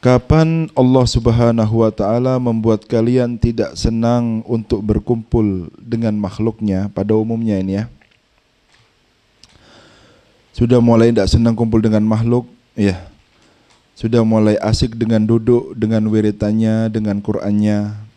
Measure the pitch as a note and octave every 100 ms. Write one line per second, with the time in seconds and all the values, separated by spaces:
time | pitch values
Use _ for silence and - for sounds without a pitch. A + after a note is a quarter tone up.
0 | B2+ B2 - D#3 D#3+ E3 D#3+ - B2+ C3
1 | B2 A#2+ A2+ A2+ A#2 A#2 A2 A2+ A2+ G#2+
2 | G2+ A#2 B2+ B2+ B2 A2+ A2+ G#2+ - A#2
3 | A2+ B2+ A#2+ A#2+ B2 A#2 A2 - A#2+ A2+
4 | A#2 A#2+ A#2 A2 A2+ A#2 G#2+ A2 G#2 G#2+
5 | - A#2+ A2 A#2+ G#2+ F#2+ E2 - G#2+ A2+
6 | A2+ G#2+ G2+ - A2 G#2+ G#2+ F#2+ G2+ G2+
7 | G2+ A2 A2 A2+ A2+ G2+ F#2+ G2 A2+ -
8 | _ _ _ _ _ _ _ _ _ _
9 | _ _ _ _ - _ _ - - _
10 | _ _ _ _ _ - A#2+ B2 A#2 A#2
11 | A2+ A#2 F#2+ - A#2 A2+ A#2 A2 A2 G#2+
12 | G#2+ A2 A2+ A#2+ A#2+ _ _ - G2+ F2+
13 | - - _ _ _ _ _ _ _ _
14 | A2+ A#2 A2 A2 G#2+ G#2 G#2+ A2 A2+ A2+
15 | A2+ A2+ G#2+ A2+ A2+ A#2+ - A2 G#2+ A2+
16 | G#2+ G#2+ G#2+ G#2 G#2 A2 A2+ A2 A2+ A2
17 | G#2+ G2+ G2+ G#2 G2+ G#2 G#2 G#2 G#2 G#2
18 | G#2+